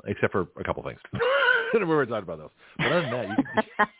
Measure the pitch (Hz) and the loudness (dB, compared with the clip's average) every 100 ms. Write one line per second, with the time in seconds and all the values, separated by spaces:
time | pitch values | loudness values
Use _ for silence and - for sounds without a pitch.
0 | - 101 - 104 87 - - - - - | -4 0 0 0 -4 -4 -6 -4 -6 -10
1 | - - 480 554 508 494 - 226 180 156 | -8 -2 0 2 4 2 2 0 2 2
2 | 127 113 90 80 76 _ - - 120 170 | 0 -2 -6 -10 -12 _ -14 -4 0 2
3 | 160 - 104 - 135 - - - 208 | 0 -2 -2 0 0 0 0 2 0